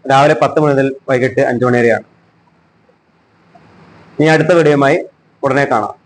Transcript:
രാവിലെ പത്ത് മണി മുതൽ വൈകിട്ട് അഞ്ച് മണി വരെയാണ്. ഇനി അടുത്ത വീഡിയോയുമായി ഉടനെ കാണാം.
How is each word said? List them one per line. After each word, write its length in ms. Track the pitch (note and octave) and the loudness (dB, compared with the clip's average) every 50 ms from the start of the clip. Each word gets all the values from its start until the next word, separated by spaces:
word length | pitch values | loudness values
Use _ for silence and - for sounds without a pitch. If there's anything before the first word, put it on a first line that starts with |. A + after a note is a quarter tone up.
| _ C3 | _ 2
രാവിലെ 240 | C3+ C3+ C#3+ D3+ D#3 D3+ | 2 2 4 2 2 0
പത്ത് 180 | D3 C3+ - D#3+ | -2 -2 0 0
മണി 120 | D3+ D3 C#3 | 0 0 0
മുതൽ 140 | C3+ C3+ C3+ C3 - _ - | 0 -2 -2 -4 -8 _ -4
വൈകിട്ട് 320 | C3+ B2+ B2+ C3 - D3 C#3 B2+ | -2 -2 -2 -2 -2 -2 -2 -2
അഞ്ച് 140 | B2 A#2 B2+ | -2 -2 -2
മണി 120 | B2 B2 A#2+ | 0 0 2
വരെയാണ്. 260 | A#2 A#2 A2 G#2+ - _ _ _ _ _ _ _ _ _ _ _ _ _ _ _ _ _ _ _ _ _ _ _ _ _ _ _ _ _ _ - _ - - - - - - - - - - | 2 0 0 -2 -4 _ _ _ _ _ _ _ _ _ _ _ _ _ _ _ _ _ _ _ _ _ _ _ _ _ _ _ _ _ _ -20 _ -20 -20 -20 -20 -20 -20 -20 -20 -20 -6
ഇനി 120 | - D3 D#3+ D#3+ | -2 0 0 2
അടുത്ത 180 | D#3 - E3 F3+ | 0 2 2 2
വീഡിയോയുമായി 400 | E3+ D#3+ D3+ D3 C#3 C#3 C3+ D#3 - - - _ _ _ _ _ _ - | 2 4 2 2 2 2 0 0 -2 -4 -10 _ _ _ _ _ _ -6
ഉടനെ 220 | C#3 C3 C#3+ C#3 C#3 | -2 -2 -2 -2 0
കാണാം. 240 | C3 A2 G#2 G2+ - _ _ | -2 -4 -4 -6 -10 _ _